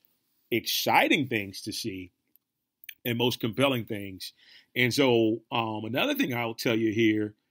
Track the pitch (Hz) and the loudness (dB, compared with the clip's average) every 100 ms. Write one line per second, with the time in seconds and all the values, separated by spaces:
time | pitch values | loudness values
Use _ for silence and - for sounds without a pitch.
0 | _ _ _ _ _ 113 - - 120 139 | _ _ _ _ _ -2 0 -2 2 4
1 | 294 185 127 113 98 - - - 113 92 | 4 2 0 -4 -4 -10 -10 -8 -8 -10
2 | 90 _ _ _ _ _ _ _ - - | -14 _ _ _ _ _ _ _ -20 -10
3 | 120 117 123 - 117 107 139 123 101 104 | -4 0 0 0 -4 0 0 0 -4 -8
4 | 98 95 - - _ - _ 123 123 127 | -8 -12 -14 -16 _ -20 _ 0 2 4
5 | 135 117 110 113 - 120 110 107 107 131 | 4 6 4 0 -4 -4 -4 -6 -4 -2
6 | 262 277 262 120 117 113 131 113 110 107 | 0 0 -2 -2 -4 -2 0 2 2 2
7 | 110 107 107 - _ | 2 2 -2 -8 _